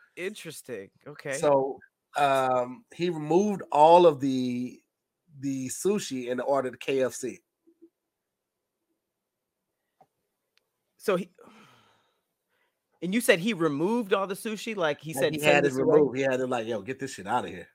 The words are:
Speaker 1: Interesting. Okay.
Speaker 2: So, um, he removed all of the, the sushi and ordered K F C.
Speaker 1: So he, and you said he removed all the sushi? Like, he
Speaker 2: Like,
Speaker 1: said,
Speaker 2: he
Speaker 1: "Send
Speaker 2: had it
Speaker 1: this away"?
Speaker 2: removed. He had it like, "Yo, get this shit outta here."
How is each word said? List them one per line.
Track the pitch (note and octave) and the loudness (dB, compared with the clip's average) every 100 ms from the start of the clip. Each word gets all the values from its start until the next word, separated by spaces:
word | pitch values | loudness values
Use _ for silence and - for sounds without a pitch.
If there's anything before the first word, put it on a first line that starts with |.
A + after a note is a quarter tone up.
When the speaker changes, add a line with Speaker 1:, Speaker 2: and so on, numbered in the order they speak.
| _ | _
Speaker 1:
Interesting. | - F#3 G#3+ E3+ - - G#2+ G2 _ C#3 | -10 -10 -10 -16 -16 -14 -14 -14 _ -20
Okay. | D3 D3 C3+ | -14 -10 -2
Speaker 2:
So, | D3 C#3 C3+ - - _ _ C#3+ | 2 2 2 -6 -16 _ _ 0
um, | C#3 C3+ C3 B2+ B2 B2 _ | 2 2 2 0 -2 -8 _
he | - F3+ | -6 -4
removed | D#3+ D3+ F3 G#3 F#3+ - | -4 0 2 2 -2 -2
all | D3 D#3 F3 F3 | 6 8 10 8
of | C#3 | 4
the, | C3+ C3 B2+ B2 B2 - _ _ _ _ _ C#3+ | -2 0 -2 -4 -6 -10 _ _ _ _ _ -10
the | C#3 C3+ B2+ | -6 -6 -8
sushi | - F#3 G#3 - C3 A#2+ | -4 -2 -2 -4 -8 -6
and | B2+ | -4
ordered | B2 C#3 B2+ - | 0 0 0 -6
K | - C3+ | -4 0
F | B2+ | 0
C. | - B2+ G2 _ _ _ _ - _ _ _ _ _ _ _ _ _ _ _ _ _ _ _ _ _ _ _ _ _ _ _ _ _ _ _ _ _ _ _ | -2 -10 -12 _ _ _ _ -20 _ _ _ _ _ _ _ _ _ _ _ _ _ _ _ _ _ _ _ _ _ _ _ _ _ _ _ _ _ _ _
Speaker 1:
So | - F3+ | -2 -2
he, | - _ - - - _ _ _ _ _ _ _ _ _ _ _ _ - | -4 _ -20 -20 -20 _ _ _ _ _ _ _ _ _ _ _ _ -10
and | F3 | -4
you | A3+ | -2
said | B3 F#3+ | 2 2
he | G#3+ | 2
removed | F3+ D#3+ C#3+ F#3 A#3+ G3 | -2 -2 0 -2 -2 0
all | G3+ F#3+ | -2 -2
the | |
sushi? | F#3+ A3+ G#3+ A#3 G3+ | -8 -8 -8 -8 -4
Like, | D#3+ C#3+ | -2 -2
he | D3+ | -6
Speaker 2:
Like, | - | -2
Speaker 1:
said, | E3 | -2
Speaker 2:
he | D3+ | 0
Speaker 1:
"Send | D3+ | 2
Speaker 2:
had | D3 | 4
it | - | 2
Speaker 1:
this | C3 | 0
away"? | D#3 D3+ | 4 4
Speaker 2:
removed. | C3+ B2+ | 4 0
He | |
had | C3+ B2+ | -2 0
it | B2+ | -2
like, | B2 A2+ | -4 -4
"Yo, | A2 | -6
get | G2 C3 | -8 -10
this | C3+ | -10
shit | - F#2+ | -10 -4
outta | B2 G#2 | -4 -4
here." | - - | -12 -16